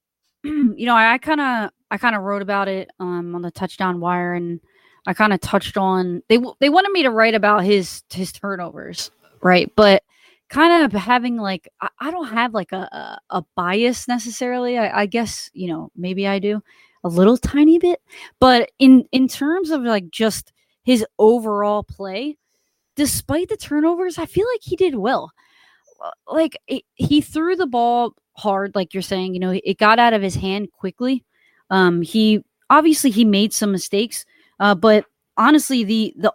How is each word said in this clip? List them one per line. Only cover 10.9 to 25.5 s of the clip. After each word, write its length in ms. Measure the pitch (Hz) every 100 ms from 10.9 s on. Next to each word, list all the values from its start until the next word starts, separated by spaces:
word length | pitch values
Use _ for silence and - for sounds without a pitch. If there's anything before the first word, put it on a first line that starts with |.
having, 440 | 202 190 247 247 233
like, 320 | 202 185 - _
I, 80 | - -
I 100 | 269
don't 180 | 359 269
have, 260 | 226 240
like, 180 | 220 175
a, 160 | 190 - - - - -
a, 80 | 185
a 60 | -
bias 540 | - 175 202 240 247 -
necessarily. 720 | 247 226 214 247 247 247 240
I, 240 | 214 -
I 40 | 208
guess, 440 | 233 220 - -
you 160 | - 180
know, 220 | 160 156
maybe 320 | - 180 190 196
I 120 | 196
do 220 | 202 208 - _ _ _
a 40 | 175
little 280 | 170 196 247
tiny 420 | - 285 302 339
bit, 220 | 349 359 _ - - -
but 300 | 254 247 226 -
in, 280 | 269 262 -
in 160 | 262 262
terms 420 | - 277 349 320
of, 120 | 311
like, 280 | 240 214 175
just 420 | - 220 - - _ _ _
his 220 | - 247 220 -
overall 680 | 214 240 220 202 208 208
play, 520 | 196 - 196 190 285 302 _ _ _ _ _
despite 540 | - 285 - - 294 359
the 80 | 427
turnovers, 600 | - 294 311 339 370 339
I 80 | 320
feel 200 | - 466
like 80 | 480
he 140 | - 349
did 200 | 370 262
well. 360 | 190 247 160 _ _